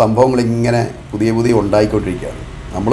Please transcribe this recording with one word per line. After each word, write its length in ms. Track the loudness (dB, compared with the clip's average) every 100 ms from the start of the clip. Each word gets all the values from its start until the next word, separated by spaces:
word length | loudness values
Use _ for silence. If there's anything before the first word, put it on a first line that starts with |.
സംഭവങ്ങൾ 380 | 2 4 4 2 0
ഇങ്ങനെ 340 | 0 0 0 -2 -6 -8
പുതിയ 180 | -2 0 2
പുതിയ 160 | 2 2
ഉണ്ടായിക്കൊണ്ടിരിക്കുകയാണ്. 800 | 2 2 2 0 -2 -6 -8 -12 -14 -14 -10 -4
നമ്മൾ 160 | 2